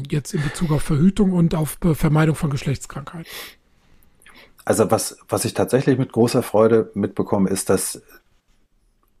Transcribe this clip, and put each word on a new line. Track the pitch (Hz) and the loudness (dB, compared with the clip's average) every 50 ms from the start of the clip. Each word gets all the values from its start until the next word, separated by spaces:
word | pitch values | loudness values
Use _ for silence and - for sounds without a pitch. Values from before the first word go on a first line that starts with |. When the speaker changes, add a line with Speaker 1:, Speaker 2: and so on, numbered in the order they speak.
| 135 - | -6 -4
Speaker 1:
jetzt | 151 147 - - | -4 -4 -4 -4
in | - 156 | -4 -4
Bezug | 143 151 - - 180 147 | -4 -4 -4 -4 -2 0
auf | 156 135 | 0 0
Verhütung | - - 160 135 165 196 - - 208 190 | 0 0 2 4 4 4 4 4 2 2
und | 185 175 170 160 185 | 4 2 2 2 2
auf | 160 156 - - - | 0 -4 -4 -4 -2
Be-, | - 175 156 | 0 0 2
Vermeidung | - - 156 151 156 160 160 151 | 2 2 2 4 4 2 2 0
von | - 175 147 | 0 -2 -4
Geschlechtskrankheiten? | 143 131 - 151 131 - - - - 143 143 - - 165 165 - - - - - - _ _ _ _ _ _ _ _ _ _ _ _ _ _ - - - - _ _ _ - | -2 -2 -4 -4 -6 -6 -8 -12 -14 -14 -14 -14 -16 -16 -16 -14 -16 -16 -16 -18 -20 _ _ _ _ _ _ _ _ _ _ _ _ _ _ -20 -20 -20 -20 _ _ _ -2
Speaker 2:
Also | - 104 95 107 90 | 0 2 2 2 2
was, | 110 107 - - - - _ - | 0 -2 -2 -4 -12 -14 _ -4
was | 113 101 - | -4 -2 -2
ich | 110 - | -2 -2
tatsächlich | - 98 - - 131 139 147 127 120 | -2 -2 0 0 0 2 2 2 0
mit | 131 - | 0 -2
großer | - 117 117 120 - 127 113 | 2 2 2 2 2 0 -2
Freude | - - 104 110 110 117 110 107 - - | 0 2 4 4 6 4 4 2 0 -4
mitbekomme, | 98 101 - - - 95 - - 101 98 92 | -4 -4 -2 -2 -4 -4 -2 0 0 0 0
ist, | 98 - - - | -2 -2 0 0
dass | 95 92 - - - - - _ - - _ _ _ _ _ _ _ _ _ _ _ _ _ _ _ _ _ _ _ _ | 0 0 0 -4 -10 -12 -18 _ -20 -20 _ _ _ _ _ _ _ _ _ _ _ _ _ _ _ _ _ _ _ _